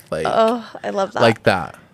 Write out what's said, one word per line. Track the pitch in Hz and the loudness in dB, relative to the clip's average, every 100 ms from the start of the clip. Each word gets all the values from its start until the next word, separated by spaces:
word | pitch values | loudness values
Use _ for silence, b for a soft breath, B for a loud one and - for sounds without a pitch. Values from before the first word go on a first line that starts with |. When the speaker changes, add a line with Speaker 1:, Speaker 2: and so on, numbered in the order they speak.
| - | -8
Speaker 1:
Like, | - - | -4 0
Speaker 2:
Oh, | - 220 240 220 - | 2 2 0 -6 -12
I | 208 | -6
love | 202 196 | -4 -4
that. | 220 | 2
Speaker 1:
like | 117 113 | 2 2
that. | - 95 80 - - | 0 0 -2 -12 -20